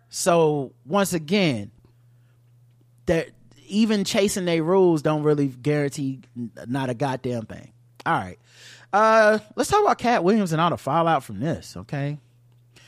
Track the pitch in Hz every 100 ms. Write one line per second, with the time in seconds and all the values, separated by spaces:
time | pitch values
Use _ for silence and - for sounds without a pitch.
0 | _ - 185 170 156 147 131 _ 127 196
1 | 190 175 147 208 170 113 101 _ _ _
2 | _ _ _ _ _ _ _ _ _ _
3 | - 165 - - - - - 202 220 208
4 | 190 226 202 202 175 165 156 190 180 156
5 | 156 156 151 147 139 123 147 147 143 151
6 | 135 131 - 120 113 - 117 135 127 113
7 | 139 131 123 117 110 85 - _ _ -
8 | - 147 92 - _ - - - - 202
9 | 220 220 214 214 - - 294 415 415 -
10 | 240 226 175 220 185 160 170 120 135 165
11 | 165 147 120 98 156 95 - 87 107 143
12 | 143 147 _ _ _ _ _ _